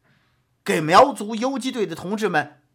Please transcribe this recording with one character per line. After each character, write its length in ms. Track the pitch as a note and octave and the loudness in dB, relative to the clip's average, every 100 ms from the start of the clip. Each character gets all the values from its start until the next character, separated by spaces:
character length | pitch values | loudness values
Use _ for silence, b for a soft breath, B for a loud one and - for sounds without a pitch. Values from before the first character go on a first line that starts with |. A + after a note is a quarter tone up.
| b b b b _ _ | b b b b _ _
给 160 | - F#3 | -4 -2
苗 320 | D3+ F#3+ C4+ | 4 6 6
族 240 | A3+ G#3+ A3+ | 2 -8 -4
游 200 | B3+ C4+ | -2 -2
击 140 | B3+ | -6
队 160 | A#3+ F#3 | -4 -6
的 80 | |
同 220 | E3 F3 G#3 | -6 -8 -4
志 120 | G#3 | -2
们 320 | D#3+ C3+ - _ | -2 -4 -12 _